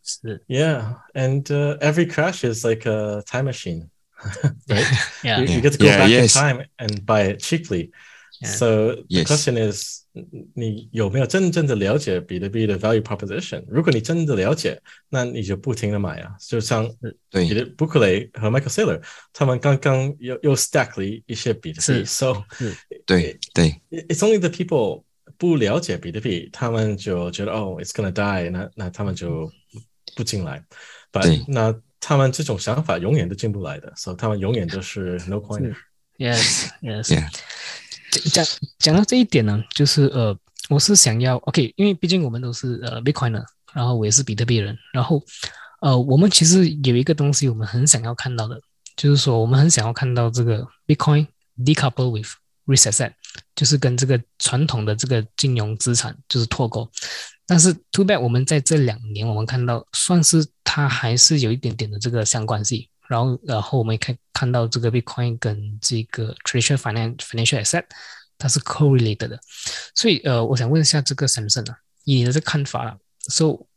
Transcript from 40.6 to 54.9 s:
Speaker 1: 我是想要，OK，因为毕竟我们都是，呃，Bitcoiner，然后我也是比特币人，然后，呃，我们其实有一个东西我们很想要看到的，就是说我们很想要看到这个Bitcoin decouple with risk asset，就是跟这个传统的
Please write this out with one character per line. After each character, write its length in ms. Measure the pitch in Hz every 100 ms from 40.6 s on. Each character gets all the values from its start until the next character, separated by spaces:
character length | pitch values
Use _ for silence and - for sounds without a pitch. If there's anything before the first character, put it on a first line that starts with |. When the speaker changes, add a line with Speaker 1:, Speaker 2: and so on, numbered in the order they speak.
| -
Speaker 1:
我 80 | 139
是 160 | -
想 260 | 139 - 113
要， 160 | 127 123
OK， 360 | - 165 170 -
因 80 |
为 80 | 202
毕 120 | 180
竟 160 | 175 185
我 80 | 139
们 120 | 117
都 100 | 123
是， 280 | 117 127 117
呃， 180 | 117 117
Bitcoiner， 440 | 123 147 120 107 - _ _
然 140 | 143 123
后 80 |
我 80 | 120
也 80 | 107
是 100 | 107
比 140 | 131
特 80 | 107
币 140 | 117 117
人， 200 | 101 113 _
然 100 | 131
后， 220 | 131 147 - - - - - _
呃， 180 | 143 127
我 200 | 131 135
们 120 | 202
其 140 | -
实 260 | 160 185 170 151
有 100 | 131
一 80 | 120
个 100 | 143
东 180 | 151 143
西 160 | 139 139
我 80 |
们 100 | 110
很 220 | 107 120 147
想 160 | 123
要 100 | 117
看 220 | 120 135
到 100 | 120
的， 140 | 110 - _ _ - -
就 120 | 143
是 60 |
说 240 | 143 143 113
我 60 |
们 120 | 113 135
很 120 | 160
想 160 | 139
要 80 | 113
看 200 | 117 127
到 160 | 123 117
这 140 | 120
个 240 | 117 110 127 _
Bitcoin 420 | - 151 - 147 151 _ _ -
decouple 540 | 123 156 135 - 127
with 180 | 110 107 - _ _
risk 260 | - 135 113
asset， 220 | - 120 _ - - _
就 100 | -
是 120 | 135 143
跟 180 | 127
这 100 | 123
个 160 | 131 123 - _
传 300 | - 127 156
统 160 | 117
的 120 | 107